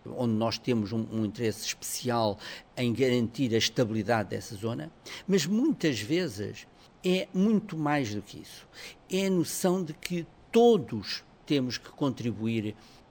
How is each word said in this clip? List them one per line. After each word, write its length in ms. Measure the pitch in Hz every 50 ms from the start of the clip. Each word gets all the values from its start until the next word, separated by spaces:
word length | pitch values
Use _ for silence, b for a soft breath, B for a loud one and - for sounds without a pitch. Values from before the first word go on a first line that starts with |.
| -
onde 280 | - - - 123 120 110
nós 240 | 107 113 117 113 -
temos 360 | - - 123 113 104 95 110
um, 120 | 113 113 -
um 140 | 107 110 110
interesse 400 | 104 98 - 123 110 104 - -
especial 720 | - - - - - - - - 123 117 117 113 107 98 B B B B B B - - -
em 160 | 127 120 113
garantir 600 | 110 131 131 123 123 117 107 - - 139 120 110
a 40 | 113
estabilidade 720 | 107 - - - 127 104 110 113 104 98 117 113 104 90
dessa 260 | - 104 - - 117
zona, 340 | 98 101 113 117 131 151 165 - - B B B B B -
mas 180 | 190 196 147
muitas 540 | 156 202 220 262 320 247 - - 160 135 110
vezes 680 | 101 107 151 180 185 156 101 95 104 104 101 - - - b b b b - - -
é 240 | 180 185 185 190 - -
muito 440 | 185 190 220 226 202 - 214 - 160
mais 380 | 151 147 147 147 135 110 104
do 60 | 104
que 180 | 98 - - 76
isso. 260 | - - - - - B B B B B B B - -
É 160 | - 185 196 190
a 20 |
noção 540 | 190 180 156 - - - - 185 180 190 180
de 100 | 151 156
que 320 | - - - 180 175 165 - - - - -
todos 760 | - 233 233 240 233 196 131 - - 107 95 - - - - - - - -
temos 320 | - 151 143 127 127 117 -
que 120 | - -
contribuir 840 | - - 151 139 120 - 113 120 107 98 107 113 113 113 101 107 104 B B B B B B -